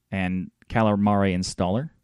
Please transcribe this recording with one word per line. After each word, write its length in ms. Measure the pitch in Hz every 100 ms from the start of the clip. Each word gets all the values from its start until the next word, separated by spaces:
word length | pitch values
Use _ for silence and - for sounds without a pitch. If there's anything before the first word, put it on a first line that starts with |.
| -
and 400 | 98 92 92 - _ -
Calamari 680 | 117 107 101 104 101 98 90
installer. 540 | 92 - 90 110 160 _